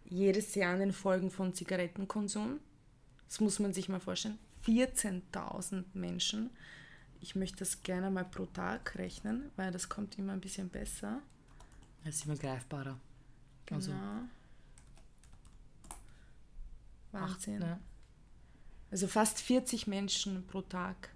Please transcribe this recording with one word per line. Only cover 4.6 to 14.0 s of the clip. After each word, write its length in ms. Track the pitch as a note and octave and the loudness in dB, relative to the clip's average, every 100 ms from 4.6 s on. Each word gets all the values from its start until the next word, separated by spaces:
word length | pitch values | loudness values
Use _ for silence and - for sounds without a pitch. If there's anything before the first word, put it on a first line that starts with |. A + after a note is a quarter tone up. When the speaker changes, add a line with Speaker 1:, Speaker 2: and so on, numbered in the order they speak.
Speaker 1:
Vierzehntausend 1300 | - A3+ B3+ - G#3 F3+ - - - - F3+ F#3+ F#3 F#3+ | 6 6 6 4 2 -2 -4 -6 -4 -4 -2 -2 -4 -4
Menschen. 540 | F3+ F3 - G#3+ A#3+ - - - - - - - | -2 0 0 0 -2 -6 -16 -16 -18 -20 -20 -16
Ich 140 | - | -6
möchte 240 | F#3+ F#3 F#3+ | -2 -2 -2
das 240 | F#3 - | -2 -2
gerne 300 | - F#3 F#3+ | -2 0 2
mal 120 | F#3 | 0
pro 220 | F#3 - F#3 | -2 -4 -6
Tag 480 | F#3 F3+ A3+ - - | -2 -2 -2 -4 -4
rechnen, 540 | F3+ - G#3 A#3 C#4+ - | -6 -4 -2 -2 -4 -4
weil 160 | F#3 | -4
das 160 | F3+ - | -2 -4
kommt 280 | - G3+ - | -4 -6 -4
immer 140 | G3 | -4
ein 60 | F#3+ | -4
bisschen 280 | F#3 G3 F3+ | -4 -6 -6
besser. 520 | G3+ G#3 - G3+ B3+ - - - - - - - - | -4 -6 -4 -4 -6 -8 -18 -20 -20 -20 -20 -20 -12
Speaker 2:
Das 100 | D#3 | -6
ist 120 | D3+ D3 | -4 -2
immer 100 | D3 | -2
greifbarer. 600 | C#3 B2+ - C#3+ C3+ B2+ - - - - - - - | -2 -4 -4 -6 -6 -8 -12 -20 -20 -20 -20 -20 -4
Also 180 | - - | -2 0
Speaker 1:
Genau. 300 | F#3+ | -2